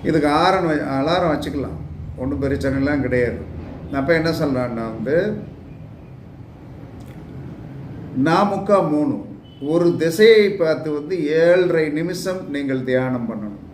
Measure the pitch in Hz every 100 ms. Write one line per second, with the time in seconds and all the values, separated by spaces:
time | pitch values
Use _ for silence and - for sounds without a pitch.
0 | - 156 147 151 180 190 175 151 139 135
1 | 147 180 175 147 190 151 123 - - -
2 | - - 127 143 139 139 139 135 135 147
3 | 127 123 117 104 - - - - - 139
4 | 135 165 160 156 151 127 123 113 113 110
5 | 110 156 208 214 - - - - - -
6 | - - - - - - - - - -
7 | - - - - - - - - - -
8 | - 131 147 175 202 190 196 202 160 151
9 | 143 107 - - - - 139 170 175 127
10 | 160 160 220 220 202 - 165 147 156 147
11 | 147 180 147 160 170 180 175 165 156 147
12 | 170 175 190 185 175 143 139 131 127 127
13 | 127 127 113 110 104 101 -